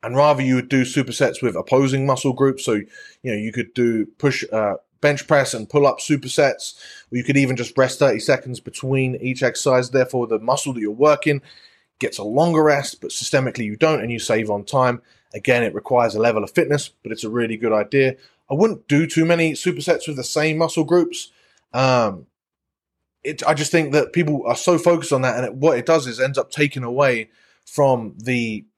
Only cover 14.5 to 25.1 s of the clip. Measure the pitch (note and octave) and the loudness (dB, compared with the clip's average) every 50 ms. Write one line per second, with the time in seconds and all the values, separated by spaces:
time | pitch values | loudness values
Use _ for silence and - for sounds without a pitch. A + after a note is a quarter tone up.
14.5 | G#2 G2+ G2+ - - C3 B2+ B2+ B2 A#2+ _ _ _ _ _ _ - G#2+ - - | -4 -6 -6 -2 0 2 2 2 0 -2 _ _ _ _ _ _ -16 -8 0 0
15.5 | B2+ A#2+ A#2+ G#2+ F2 G2+ - - C3+ B2 A#2+ A2+ G2 G#2+ A2 A#2+ A2+ A2 G2+ G2 | 2 2 2 -2 -4 -6 -6 0 2 2 2 2 0 0 0 2 2 0 -2 -2
16.5 | - - E3 C3+ D3 D3 - - _ _ _ A2 A2 G#2+ - A2 A2 A#2+ A#2+ A2+ | 0 -2 0 0 0 -4 -4 -8 _ _ _ -12 -12 -10 -8 -6 -4 -4 -4 -4
17.5 | A2+ G#2+ A2+ A#2 A2 G#2+ G#2 G#2 - C#3 C3+ C3 B2+ - _ _ _ _ _ _ | -4 -4 -2 0 0 0 -2 0 0 2 2 2 0 -6 _ _ _ _ _ _
18.5 | C3+ D3 G3 A3+ G#3+ - _ _ D3 C#3+ E3 D#3 - D#3+ E3 E3 E3+ E3 E3 D#3+ | 0 0 2 0 0 -4 _ _ 0 2 2 2 0 0 2 2 2 2 2 0
19.5 | D3+ - - F3+ F3 - C#3 - E3+ D3+ - - D3+ C3+ B2 - - D#3 D3+ D#3+ | -2 -2 -4 -4 -4 -4 -2 -2 -2 -2 -2 -8 -8 -8 -8 -4 -4 -2 0 0
20.5 | D#3 D#3 E3 D#3 - - D#3 C#3+ E3 F3+ F3 E3+ E3+ - - - _ _ _ _ | 0 0 -2 -2 0 -2 0 2 2 2 2 0 -4 -10 -14 -14 _ _ _ _
21.5 | _ _ _ _ - B2 C3 C3 B2+ B2 A#2 G#2+ F#2+ F2 C#2 _ _ _ _ _ | _ _ _ _ -4 0 2 2 4 2 2 0 -2 -6 -16 _ _ _ _ _
22.5 | _ _ _ _ _ _ _ _ _ _ _ _ _ _ _ C#3+ D#3 - - - | _ _ _ _ _ _ _ _ _ _ _ _ _ _ _ -10 -8 -4 0 0
23.5 | D#3+ C#3 D3+ C#3+ - E3+ D#3+ D3 C3+ D3+ C3 - - E3+ F3 D3+ D3+ C3+ - A#2 | 0 0 0 0 0 0 0 2 2 2 2 2 0 -2 0 0 0 -2 0 -2
24.5 | A#2+ - - - F3 E3+ E3+ F3 E3+ D#3+ - - | -2 0 2 2 2 4 4 4 2 2 2 0